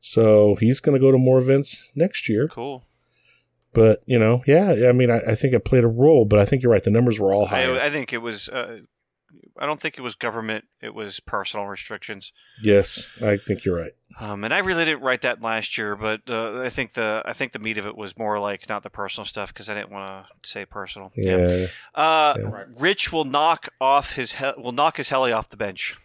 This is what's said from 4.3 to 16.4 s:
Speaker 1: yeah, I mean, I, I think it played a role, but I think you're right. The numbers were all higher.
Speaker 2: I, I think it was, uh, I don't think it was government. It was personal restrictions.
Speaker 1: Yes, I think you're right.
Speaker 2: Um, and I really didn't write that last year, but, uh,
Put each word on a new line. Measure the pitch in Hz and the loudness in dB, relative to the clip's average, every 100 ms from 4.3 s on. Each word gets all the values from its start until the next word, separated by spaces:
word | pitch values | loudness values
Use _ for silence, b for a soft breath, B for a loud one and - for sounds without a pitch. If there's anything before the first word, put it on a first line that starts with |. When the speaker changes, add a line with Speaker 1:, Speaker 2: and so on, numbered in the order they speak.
| 123 127 | 2 4
Speaker 1:
yeah, | 151 202 123 123 | 4 4 4 4
I | |
mean, | 123 123 | 6 4
I, | 113 - | 2 0
I | |
think | 113 135 | 0 2
it | 120 | 0
played | - 131 | 2 4
a | 117 | 4
role, | 113 143 151 107 | 4 6 6 6
but | 104 | 4
I | |
think | 101 135 | 4 2
you're | 123 | 4
right. | 107 | 4
The | - | 4
numbers | 107 123 107 | 2 2 2
were | 98 | 2
all | 98 98 | 2 2
higher. | 104 131 131 | 2 0 0
Speaker 2:
I, | 139 | -2
I | |
think | 147 127 | -4 -6
it | 120 | -8
was, | 117 104 - | -8 -8 -8
uh, | 127 107 113 - _ _ _ _ _ _ - | -8 -10 -12 -20 _ _ _ _ _ _ -10
I | |
don't | 139 151 | -8 -6
think | 160 143 | -8 -8
it | |
was | 123 | -12
government. | - 120 113 110 110 _ _ | -8 -8 -6 -6 -8 _ _
It | 113 | -16
was | 104 104 95 | -12 -12 -12
personal | - 104 95 107 101 | -8 -8 -6 -8 -10
restrictions. | 95 - 107 - 101 - _ b b | -12 -12 -14 -14 -16 -16 _ b b
Speaker 1:
Yes, | 107 101 92 - - - | 4 4 4 -6 -14 -6
I | 107 101 | -2 -2
think | - 98 | -2 -4
you're | - 85 | -2 -4
right. | 82 _ _ - | -6 _ _ -18
Speaker 2:
Um, | 110 101 | -12 -10
and | 107 | -4
I | 165 | -2
really | 190 175 | -2 0
didn't | 160 147 | 0 -2
write | 131 123 | -2 -2
that | 131 110 | -2 -4
last | 113 113 104 - | -4 -4 -4 -6
year, | 107 104 | -6 -4
but, | 107 110 - | -4 -6 -6
uh, | 113 | -6